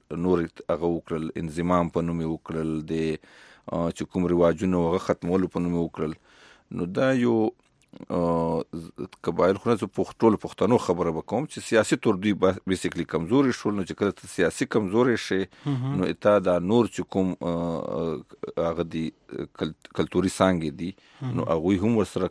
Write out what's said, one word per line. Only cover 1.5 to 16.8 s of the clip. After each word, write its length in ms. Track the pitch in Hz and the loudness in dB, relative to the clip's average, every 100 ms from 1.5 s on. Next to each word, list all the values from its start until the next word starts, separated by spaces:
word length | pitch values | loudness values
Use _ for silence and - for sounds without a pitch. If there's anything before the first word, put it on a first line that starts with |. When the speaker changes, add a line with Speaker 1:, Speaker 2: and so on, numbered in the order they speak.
| 78 85 90 85 | -4 0 2 2
Speaker 1:
په 120 | 85 | 0
نوم 200 | 85 85 | -2 -2
یې 40 | 80 | -4
وکړل، 560 | 80 - 80 80 78 | -6 -6 -6 -4 -4
د، 120 | 78 | -4
اه، 960 | 80 80 78 - - - - - 85 85 | -2 -2 -4 -10 -20 -20 -20 -8 -2 -2
چې 140 | - | -4
کوم 240 | 82 95 87 | -6 -2 2
رواجونه 500 | 87 85 80 92 90 | 4 4 4 0 2
و، 120 | 82 | 2
هغه 80 | 92 | 0
ختمولو 500 | - 98 87 95 90 | 0 -2 0 0 0
په 120 | 95 | -2
نوم 140 | 87 | -2
یې 160 | 85 82 | -2 -2
وکړل. 240 | - 78 80 _ - - - _ | -4 -6 -6 _ -20 -20 -20 _
نو 140 | 92 90 | -8 -4
دا 260 | 127 131 | 0 0
یو، 380 | 131 120 113 110 - _ _ _ - - | 2 2 2 0 -2 _ _ _ -18 -6
اه، 520 | 90 85 85 82 82 - | 0 2 2 0 -2 -4
ز-، 320 | 82 82 - 95 - | -10 -12 -12 -12 -8
قبایل 320 | - 85 87 98 | -4 2 2 2
خو 140 | 117 | 0
نه، 60 | 113 | 0
زه 100 | 104 | -2
پښ-، 300 | - - - | -4 -4 4
ټولو 160 | 113 101 | 4 4
پښتنو 420 | - - 98 123 | 0 -2 2 4
خبره 340 | - 87 85 | 2 0 0
به 100 | 80 | -2
کوم 220 | - 107 | -4 -4
چې 160 | 151 - - | -4 -8 0
سیاسي 260 | 113 107 143 | 2 4 2
طور 180 | 120 | 2
دوی 200 | 95 104 | 2 2
به، 180 | 90 92 | 2 2
basically 520 | 92 - 92 85 78 | 2 0 -2 -2 -4
کمزوري 480 | 80 87 82 127 135 | -4 -4 2 2 2
شول. 240 | 113 113 101 | 0 -2 -2
نو 80 | |
چې 100 | 85 | -4
کله 180 | - 101 | -2 -2
ته 160 | - - - | -2 -8 0
سیاسي 300 | 85 - 131 | 0 0 -2
کمزوري 500 | 120 95 107 127 110 | 0 0 2 2 2
شي، 220 | - 95 95 - 147 | -2 -2 -4 -6 -6
Speaker 2:
مهم. 300 | 131 131 95 | -4 -2 -2
Speaker 1:
نو 160 | 92 | -2
تا 260 | - 104 104 | 0 4 4
دا 200 | 92 87 | 4 2
نور 260 | 90 117 | 4 2